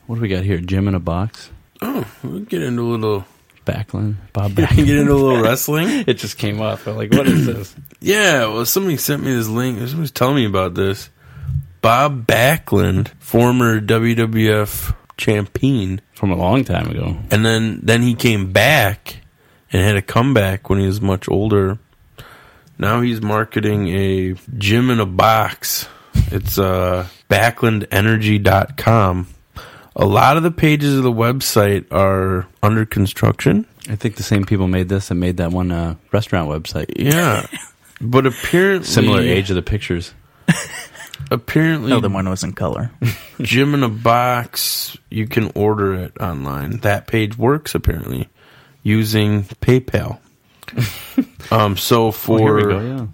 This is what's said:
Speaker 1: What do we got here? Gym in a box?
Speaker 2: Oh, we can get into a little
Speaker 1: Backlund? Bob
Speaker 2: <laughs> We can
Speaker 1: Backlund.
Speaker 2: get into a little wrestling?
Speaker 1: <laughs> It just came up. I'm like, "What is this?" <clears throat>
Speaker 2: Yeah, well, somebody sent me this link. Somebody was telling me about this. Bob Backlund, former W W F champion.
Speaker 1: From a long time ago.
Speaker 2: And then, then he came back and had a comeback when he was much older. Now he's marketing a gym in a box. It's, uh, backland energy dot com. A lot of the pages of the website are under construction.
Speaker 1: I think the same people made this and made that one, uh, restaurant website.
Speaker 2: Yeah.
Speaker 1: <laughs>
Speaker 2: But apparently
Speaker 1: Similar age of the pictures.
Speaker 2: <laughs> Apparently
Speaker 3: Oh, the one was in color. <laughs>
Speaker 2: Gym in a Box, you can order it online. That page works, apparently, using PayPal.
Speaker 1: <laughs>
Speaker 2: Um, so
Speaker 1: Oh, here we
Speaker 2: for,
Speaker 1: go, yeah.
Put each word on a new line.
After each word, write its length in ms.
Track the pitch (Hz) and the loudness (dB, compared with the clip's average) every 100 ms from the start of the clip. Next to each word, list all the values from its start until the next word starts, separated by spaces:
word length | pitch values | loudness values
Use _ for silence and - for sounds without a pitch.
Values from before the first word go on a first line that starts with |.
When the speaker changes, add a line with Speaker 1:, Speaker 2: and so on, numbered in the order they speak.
| - | -10
Speaker 1:
What 80 | 113 | -6
do 60 | |
we 80 | 110 | -2
got 140 | 92 | -2
here? 160 | 95 87 | 0 -2
Gym 280 | 90 95 98 | 0 0 0
in 60 | 92 | 0
a 40 | |
box? 500 | 87 85 113 - - - _ _ | -2 -4 -4 -8 -20 -20 _ _
Speaker 2:
Oh, 240 | 226 269 - - | -8 -6 -8 -10
we 60 | 127 | -12
can 140 | - 214 | -10 -6
get 160 | 180 | -4
into 200 | 143 120 | -2 -2
a 60 | 117 117 | -2 -2
little 300 | 107 101 92 _ _ _ - | -2 -2 -6 _ _ _ -8
Speaker 1:
Backlund? 500 | - 104 101 104 101 - | -6 -6 -4 -4 -6 -6
Bob 180 | - 101 | -4 -2
Speaker 2:
<laughs> 60 | 101 | 0
We 80 | 110 | 4
can 100 | - | 4
Speaker 1:
Backlund. 80 | 143 | 4
Speaker 2:
get 120 | 143 | 4
into 160 | 143 | 4
a 20 | 139 | 4
little 260 | 135 123 | 4 4
wrestling? 460 | 110 127 - 156 185 | 2 0 -2 -2 0
Speaker 1:
<laughs> 200 | 285 196 | 0 0
It 80 | 120 | -2
just 180 | 107 - | -6 -6
came 240 | 104 104 | -4 -4
up. 240 | 110 104 - | -4 -6 -8
I'm 80 | 110 | -8
like, 160 | 107 | 0
"What 140 | 143 139 | 2 4
is 180 | 170 127 | 2 0
this?" 280 | 110 98 - - | -4 -10 -18 -20
<clears throat> 120 | _ | _
Speaker 2:
Yeah, 460 | - 208 202 143 110 | 0 2 4 2 0
well, 180 | 110 117 | -2 -2
somebody 320 | 196 196 143 | -2 -2 -2
sent 260 | - 143 | -2 -2
me 100 | 135 123 | -2 -2
this 120 | 110 | -2
link. 300 | 113 127 110 | -2 -2 -4
Somebody 200 | 120 156 | -6 -6
was 100 | 151 | -6
telling 240 | - 127 143 | 0 0 2
me 100 | 110 | 0
about 300 | 95 92 87 | 0 -2 -2
this. 340 | 95 101 - _ - - - - - - | -2 -4 -10 _ -20 -14 -8 -8 -8 -2
Bob 460 | 113 120 147 135 113 | 2 4 2 0 0
Backlund, 840 | 113 127 160 - 101 92 95 - - | 2 4 2 0 0 2 0 -2 -8
former 600 | - 117 120 123 117 110 | 0 4 4 4 2 2
W 340 | 104 113 117 117 | 0 2 2 0
W 460 | 113 110 107 107 | 0 2 2 2
F 320 | 104 - - - - - | -2 -4 -6 -6 -12 -6
champion. 840 | - 104 101 - 131 131 95 95 - | -2 0 -2 -2 0 0 -2 -6 -10
Speaker 1:
From 180 | - 98 | -6 -2
a 40 | 87 | 0
long 280 | 87 131 | 2 2
time 260 | 85 87 80 | 0 -2 -4
ago. 260 | 78 85 85 - | -4 -6 -6 -2
Speaker 2:
And 120 | 107 | 2
then, 360 | 113 110 110 92 | 2 2 -2 -2
then 200 | - 117 | 0 2
he 100 | 123 | 2
came 380 | 117 123 107 95 | 2 0 0 0
back 680 | 92 120 151 101 107 - - - _ _ _ _ | 2 4 4 2 -2 -10 -20 -20 _ _ _ _
and 80 | 95 | 0
had 120 | 98 101 | 2 2
a 60 | |
comeback 680 | - 117 127 123 98 98 - | 0 0 2 2 2 -2 -2
when 100 | 98 | 0
he 60 | 95 | 0
was 160 | 104 | 0
much 260 | 98 92 - | -2 -2 -2
older. 520 | 95 107 101 95 104 - _ _ - - - - _ _ - | -2 2 2 0 -4 -12 _ _ -20 -20 -20 -20 _ _ -4
Now 200 | 101 117 | 0 0
he's 200 | 123 113 | 0 -2
marketing 680 | 107 107 110 - 107 104 95 | -2 -2 -2 -2 0 0 -2
a 460 | 95 98 95 92 92 - 123 | -2 0 0 -2 -6 -10 -6
gym 320 | 101 113 127 | 0 2 2
in 100 | 117 | 2
a 60 | 98 | 0
box. 840 | 92 107 110 104 - - - - - _ - - | 2 4 4 0 -4 -8 -8 -8 -16 _ 0 0
It's, 260 | 98 - - | -2 -2 0
uh, 480 | 95 92 90 90 90 - - | 0 0 0 -2 -6 -12 0
backland 580 | 98 117 - 117 107 - | 2 2 2 0 0 0
energy 480 | 98 107 110 107 107 | 0 2 2 2 2
dot 360 | 101 95 - - | 4 2 2 -2
com. 520 | - 113 98 90 92 - _ - - - - - | 2 4 4 0 -6 -14 _ -20 -20 -20 -14 -2
A 100 | 98 | 2
lot 300 | 101 127 156 | 4 4 4
of 60 | |
the 80 | 170 | 0
pages 460 | 165 156 147 143 139 | 2 2 2 2 2
of 60 | |
the 80 | 127 | 2
website 760 | 113 117 135 - 113 101 98 - | 2 0 0 0 2 4 2 -2
are 560 | 90 95 95 95 92 90 _ | 0 2 2 0 -2 -4 _
under 220 | 104 110 107 | 0 2 0
construction. 800 | - 98 - 110 104 147 202 220 _ - | 0 -2 2 0 2 2 0 -2 _ -10
Speaker 1:
I 60 | 104 | -6
think 200 | 113 - | -6 -6
the 80 | |
same 220 | 101 104 95 | -2 -2 0
people 220 | 101 92 | 0 2
made 220 | 92 92 | 0 0
this 220 | 98 - | -2 -2
and 80 | 87 | -2
made 180 | 90 90 | -2 -2
that 140 | 85 | -2
one, 200 | 90 90 | -2 -2
uh, 240 | 85 82 80 _ | -2 -4 -8 _
restaurant 380 | 101 - 92 76 | -4 0 -2 -2
website. 440 | 76 78 80 - - | -6 -6 -8 -8 -2
Speaker 2:
Yeah. 480 | 139 156 170 104 - | 0 2 2 0 -4
Speaker 1:
<laughs> 40 | - - _ _ - | -14 -18 _ _ -10
Speaker 2:
But 220 | 113 127 131 | 0 2 2
apparently 600 | 120 - 170 190 190 - | -2 0 2 2 0 0
Speaker 1:
Similar 340 | 110 - 95 | 2 4 4
age 300 | 80 90 95 | 2 0 0
of 40 | 90 | -2
the 60 | |
pictures. 500 | - 107 - 87 85 - _ _ - | -2 -4 -4 -6 -6 -16 _ _ -2
Speaker 2:
<laughs> 40 | 165 - - - - - - 139 | -2 -6 -14 -18 -20 -18 -16 -6
Apparently 640 | 123 - 156 160 160 113 | -4 -2 0 2 0 0
Speaker 3:
Oh, 60 | 123 | 0
the 100 | 101 | 0
one 180 | 95 95 | -2 -2
was 160 | 92 | -4
in 100 | - | -6
color. 360 | - 87 - 120 - 120 - | -4 -4 -4 -6 -4 -4 -4
<laughs> 260 | - - | -12 -8
Speaker 2:
Gym 320 | 113 120 143 143 | -2 2 2 2
in 80 | |
a 60 | 123 | 0
Box, 1080 | 107 117 120 123 123 117 - - - - - _ | 0 2 4 2 -2 -4 -6 -6 -6 -10 -14 _
you 160 | 110 110 | -6 -2
can 240 | - 107 - | -2 -2 0
order 380 | 104 104 98 | 0 0 -2
it 260 | 92 90 - | -2 -8 -8
online. 600 | 92 76 69 69 69 110 | -8 -6 -6 -6 -6 -4
That 260 | 107 101 - | -2 -2 -2
page 300 | 113 107 117 | -2 -2 0
works, 380 | 113 151 - - | 0 0 -4 -4
apparently, 520 | - 82 - 64 - _ _ - _ _ | -2 -4 -6 -8 -8 _ _ -20 _ _
using 600 | 104 107 107 110 104 104 | 0 0 2 0 2 0
PayPal. 760 | 101 - - 127 - 104 117 - _ _ _ _ - 120 | -4 -2 2 2 2 -4 -4 -10 _ _ _ _ -10 -4
Speaker 1:
<laughs> 520 | 113 - - - - - - | -4 -6 -6 -4 -4 -10 -2
Speaker 2:
Um, 240 | 113 104 95 | 2 2 0
so 320 | - 120 113 | 2 2 2
Speaker 1:
Oh, 300 | 107 - 110 | -2 0 2
here 180 | 107 107 | 4 4
we 60 | |
Speaker 2:
for, 80 | 104 | 2
Speaker 1:
go, 100 | 95 | 0
yeah. 260 | 117 135 110 | -4 -8 -10